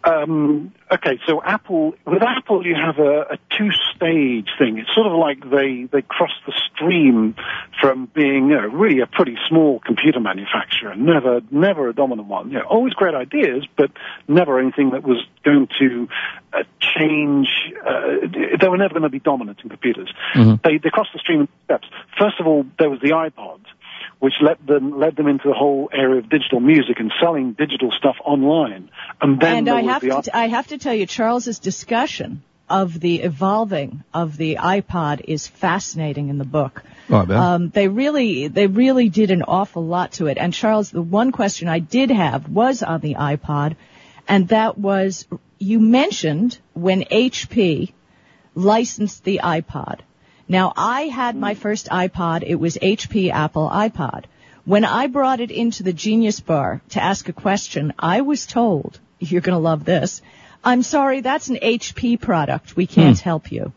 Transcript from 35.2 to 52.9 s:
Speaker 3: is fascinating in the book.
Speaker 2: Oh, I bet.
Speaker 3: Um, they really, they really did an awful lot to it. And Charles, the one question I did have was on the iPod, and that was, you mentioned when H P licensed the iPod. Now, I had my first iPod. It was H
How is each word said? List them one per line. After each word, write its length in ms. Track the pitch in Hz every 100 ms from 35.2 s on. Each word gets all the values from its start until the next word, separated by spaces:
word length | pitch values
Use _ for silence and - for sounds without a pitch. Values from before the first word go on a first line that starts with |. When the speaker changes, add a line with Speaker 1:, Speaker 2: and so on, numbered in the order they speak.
| -
Speaker 3:
is 220 | 156 -
fascinating 840 | _ 185 180 - 156 156 139 143
in 100 | 143
the 60 | 139
book. 380 | 151 139 - - - -
Speaker 2:
Oh, 60 | 107
I 80 | 90
bet. 120 | 98
Speaker 3:
Um, 320 | 180 175 175
they 180 | 208 196
really, 600 | 202 277 302 233 143 147
they 180 | 190 202
really 440 | 196 262 262 233
did 200 | 180 208
an 140 | 185
awful 420 | - 185 202 175 165
lot 280 | 175 180
to 140 | - 156
it. 120 | -
And 120 | 175
Charles, 380 | 170 226 214 202
the 120 | -
one 300 | 170 196 247
question 360 | 254 202 - 170
I 120 | 165
did 300 | 160 233 262
have 400 | 233 160 123 151
was 320 | 160 247 262
on 200 | 226 165
the 140 | 156 -
iPod, 600 | 143 147 - 147 147 160 - - - - -
and 200 | 202 180
that 320 | 220 220 -
was, 480 | 196 196 196 190 - 170 _ _
you 200 | 196 220
mentioned 800 | 220 247 330 - 156 151 240 - _
when 320 | - 175 190 -
H 380 | 214 254 - -
P 440 | - 190 147 185 _ _ _ _ _ _ -
licensed 680 | 190 220 247 - 208 -
the 180 | - 196
iPod. 560 | - 165 160 147 - - - _ _ _ _
Now, 260 | 180 185 -
I 280 | 196 254
had 320 | 311 247 247 226
my 180 | 202 202
first 320 | 208 214 -
iPod. 540 | 185 185 185 170 165 -
It 100 | 170
was 220 | 165 -
H 280 | 190